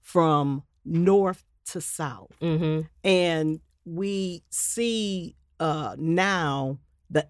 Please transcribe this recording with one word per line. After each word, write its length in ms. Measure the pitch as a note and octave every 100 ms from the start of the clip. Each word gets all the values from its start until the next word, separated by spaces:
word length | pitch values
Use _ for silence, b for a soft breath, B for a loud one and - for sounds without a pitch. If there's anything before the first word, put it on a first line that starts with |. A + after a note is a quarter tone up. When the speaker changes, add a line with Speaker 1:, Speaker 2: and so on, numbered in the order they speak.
Speaker 1:
from 600 | - F3+ D#3+ D3 C#3+ C#3 - _
north 640 | - E3 F3 G3+ F#3+ F#3 _ _ -
to 120 | F#3
south. 540 | D#3+ - D3+ - - -
Speaker 2:
Mm-hmm. 400 | E3+ D#3+ E3 D#3 D#3 _ F#3+
Speaker 1:
And 560 | F#3 F3 E3 D#3 D#3+ _ _ -
we 580 | E3+ G3 G3 F#3+ F3 _
see, 880 | - - - A#3 A3+ G#3 F#3+ E3+ - _ _
uh, 340 | E3 D3+ C3+ F#2+
now 840 | D#3+ E3+ F#3+ F#3+ D#3 C#3 C3+ C#3 _ _ _
the 200 | D#3 D3